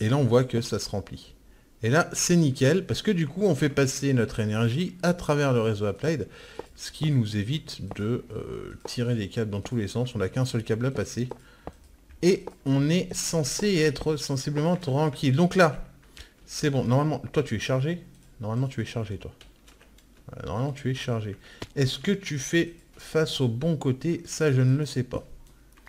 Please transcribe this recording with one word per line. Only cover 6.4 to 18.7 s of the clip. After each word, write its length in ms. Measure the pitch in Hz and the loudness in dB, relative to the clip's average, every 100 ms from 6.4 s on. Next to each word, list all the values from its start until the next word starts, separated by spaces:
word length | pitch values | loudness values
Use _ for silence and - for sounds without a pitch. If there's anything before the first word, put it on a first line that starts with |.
| - - - | -18 -16 -16
ce 160 | - - | -14 -14
qui 220 | - 151 | -4 0
nous 240 | 139 104 104 | 2 2 0
évite 460 | 101 156 - - 98 - | -2 -4 -6 -12 -10 -6
de, 280 | 104 123 - | -2 -4 -6
euh, 440 | - - 55 50 - - | -10 -10 -10 -12 -12 -10
tirer 280 | - 120 | -4 -2
des 140 | 117 98 | -2 -2
câbles 220 | - 107 | -4 -4
dans 100 | 101 | -4
tous 160 | - 120 | -4 -4
les 120 | 98 | -2
sens. 260 | 117 123 | -2 -4
On 40 | 107 | -2
n'a 120 | 95 | -2
qu'un 160 | 131 127 | 0 0
seul 180 | 120 | 0
câble 220 | - 110 127 | -2 0 -2
à 40 | |
passer. 380 | 135 95 - 123 - - - - - - - - - | -2 -4 -4 -6 -6 -20 -20 -16 -16 -18 -20 -20 0
Et 240 | 170 185 - - | 2 2 0 -8
on 240 | 135 139 143 | 0 2 4
est 240 | 180 180 | 2 0
censé 600 | - - 165 139 - 208 180 | -6 -4 -2 -2 -2 0 2
être 400 | 156 131 156 151 | 2 0 -2 -2
sensiblement 600 | - 135 147 147 156 180 | -2 -4 -2 0 0 0
tranquille. 600 | 151 135 156 135 143 131 | 0 0 0 0 2 4
Donc 180 | 175 | 4
là, 300 | 190 165 127 - - - - - _ - | 6 4 4 -8 -14 -20 -20 -20 _ -16
c'est 240 | - 151 | -4 0
bon. 120 | 135 | 2
Normalement, 360 | 113 131 151 151 113 | 4 4 4 0 -2
toi, 100 | 160 | -2
tu 140 | 143 104 | -2 -2
es 40 | |
chargé. 420 | - 131 147 175 - - - - | 0 0 0 -4 -8 -20 -20 -10
Normalement, 260 | 107 117 | -4 -2
tu 160 | 135 | -2